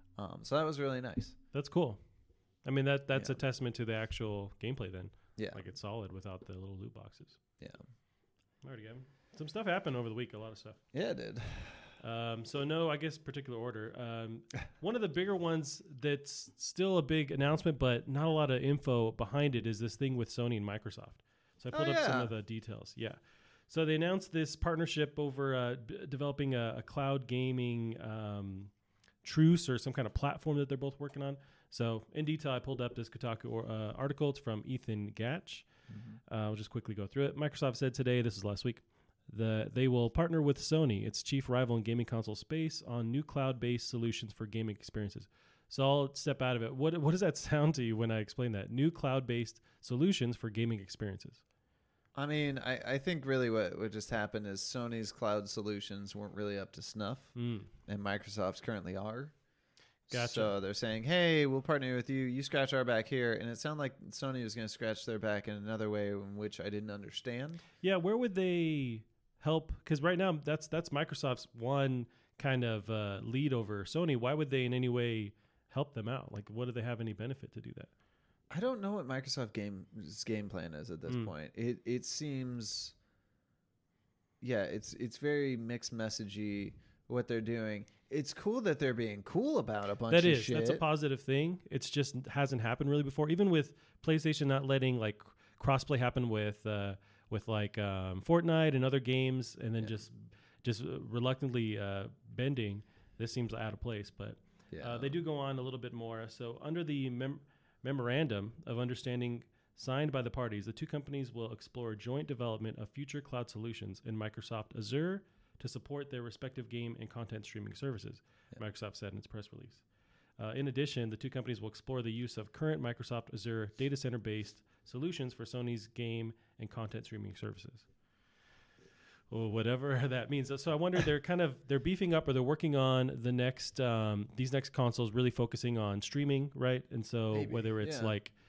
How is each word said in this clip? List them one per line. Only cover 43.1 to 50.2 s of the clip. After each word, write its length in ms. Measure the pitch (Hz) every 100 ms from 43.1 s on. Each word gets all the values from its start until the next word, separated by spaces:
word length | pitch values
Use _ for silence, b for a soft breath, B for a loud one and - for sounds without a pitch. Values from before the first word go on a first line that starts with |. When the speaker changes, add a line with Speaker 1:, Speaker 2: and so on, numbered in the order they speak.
Speaker 2:
new 120 | 135
cloud-based 640 | 156 143 135 123 120 120 -
solutions 460 | 120 117 - 107
for 140 | - 107
gaming 280 | 110 113 101
experiences. 520 | - 107 101 - - b b b b
So 140 | -
I'll 300 | 135 143 139
step 260 | - 151 135
out 160 | 127 120
of 60 |
it. 120 | 113
What, 220 | 131 160 170
what 140 | 147
does 100 | 180
that 160 | 185 -
<laughs> 120 | -
sound 240 | 151 151
to 80 | 143
you 120 | 117 110
when 120 | 117
I 100 | 110
explain 320 | 104 - 123
that? 180 | 101 95
New 200 | 123 156
cloud-based 680 | 160 139 135 123 120 113 - _ b
solutions 540 | - 123 180 190